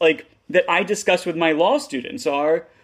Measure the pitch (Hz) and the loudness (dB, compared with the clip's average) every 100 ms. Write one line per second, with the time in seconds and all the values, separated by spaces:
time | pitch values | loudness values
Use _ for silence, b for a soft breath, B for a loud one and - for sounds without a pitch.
0 | 165 156 - _ - 175 175 175 196 208 | 2 2 -4 _ -2 0 2 0 0 -2
1 | - 180 180 165 165 151 180 285 294 135 | 0 0 0 0 2 2 2 2 -2 -8
2 | - 135 156 143 151 165 - b | -8 -6 -4 -2 0 0 -2 b